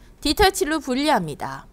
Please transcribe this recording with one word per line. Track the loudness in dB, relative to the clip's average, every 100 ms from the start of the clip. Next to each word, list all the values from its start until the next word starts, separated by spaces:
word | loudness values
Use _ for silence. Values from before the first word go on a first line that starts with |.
| -20 -6
디터치로 | -2 4 4 2 -2 -2
분리합니다. | -2 -2 2 2 0 -8 -10 -12 -16